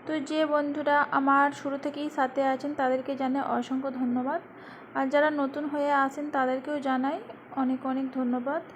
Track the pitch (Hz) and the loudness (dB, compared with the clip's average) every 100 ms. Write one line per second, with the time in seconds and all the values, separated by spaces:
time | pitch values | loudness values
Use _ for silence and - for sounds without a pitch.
0 | - 311 277 311 311 294 294 285 294 285 | -2 -4 -2 0 2 2 0 -2 2 4
1 | 285 - 269 277 285 285 285 277 285 285 | 4 2 4 6 4 2 -4 -4 -4 -4
2 | 294 294 262 269 269 262 285 294 262 262 | -4 0 0 2 0 0 -2 0 0 0
3 | 262 269 269 269 - 240 - 262 269 254 | -2 -2 0 0 0 0 0 -2 -2 -2
4 | 254 240 254 330 - - - - - - | 0 0 0 -4 -6 -18 -18 -18 -8 -2
5 | 269 285 302 302 269 277 302 294 285 285 | 2 4 4 2 -2 -2 -4 -2 2 4
6 | 269 269 294 294 254 262 262 294 269 262 | 2 0 -4 0 2 0 -2 -4 0 0
7 | 262 330 453 - - - 254 262 269 262 | 0 -2 -8 -16 -10 -2 0 0 -2 -2
8 | 269 262 254 247 247 311 - | -2 -2 0 0 0 -4 -4